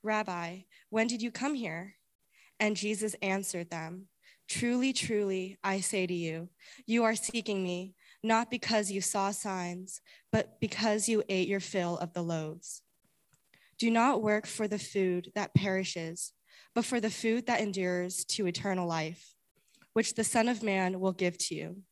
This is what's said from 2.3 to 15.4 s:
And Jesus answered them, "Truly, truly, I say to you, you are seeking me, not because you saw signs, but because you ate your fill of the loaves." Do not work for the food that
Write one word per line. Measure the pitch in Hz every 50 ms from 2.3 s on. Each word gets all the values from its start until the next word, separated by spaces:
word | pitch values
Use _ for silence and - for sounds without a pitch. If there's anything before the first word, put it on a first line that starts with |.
| _ _ - _ _ _
And | 226 214 214
Jesus | 180 202 214 214 190 214 214 - -
answered | - 196 190 196 196 - - 180 170 170
them, | 170 165 160 156 175 185 196 _ _ _ _ - - _ _ -
"Truly, | - - 240 240 240 247 254 269 254
truly, | - - - 226 208 208 196 190 185 185 185 196 - -
I | 196 190 196
say | 185 - - 202 185 175
to | 180
you, | 175 170 160 160 160 170 180 _ _ - - - - 254 -
you | 226 233 233
are | 220 226
seeking | 220 - - - 233 - - 208 190 190
me, | 180 180 175 180 190 185 _ _ - - _ -
not | 226 220 226 240 233
because | - 226 - - 226 214 208 190
you | 202 196
saw | 185 - - 208 196 196
signs, | 202 - - 208 190 185 180 175 175 180 185 190 - - _ - - - _ _
but | - 220 - - - _
because | - 208 - - 214 226 208 214 202 -
you | 226 214 - -
ate | 196 185 185 160
your | 202 196
fill | 180 - - 196 175 175 170 -
of | - 165 170
the | 175 170
loaves." | 165 170 160 156 151 156 170 - - - - _ _ _ _ _ _ _ _ _ _ _ _ _ _ - _ _ _ _ -
Do | 226 233
not | 226 226 233 262 277 208
work | 220 208 208 214 214
for | - - - 220 208
the | 208 208
food | - - - 202 190 185 180 180 175 - -
that | 208